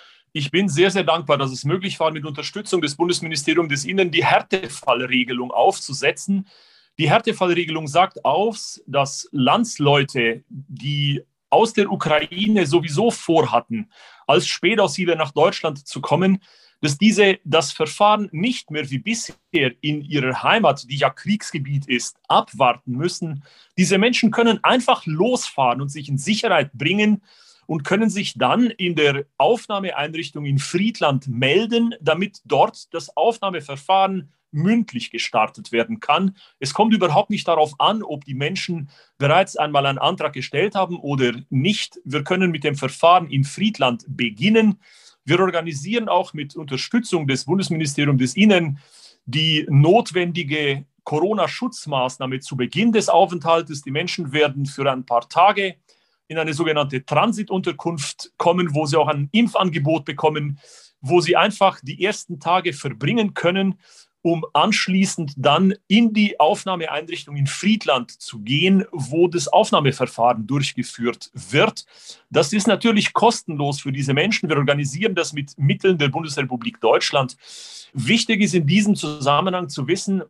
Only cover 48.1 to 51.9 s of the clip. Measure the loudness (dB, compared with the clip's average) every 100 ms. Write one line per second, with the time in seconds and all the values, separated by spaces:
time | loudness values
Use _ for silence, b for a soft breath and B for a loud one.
48.1 | 2 0 4 6 6 2 -4 B B B
49.1 | B -8 -4 0 0 2 6 6 6 4
50.1 | -2 -2 -2 -4 -2 -2 -2 -8 _ -6
51.1 | -2 0 0 -2 -2 -8 -8 -6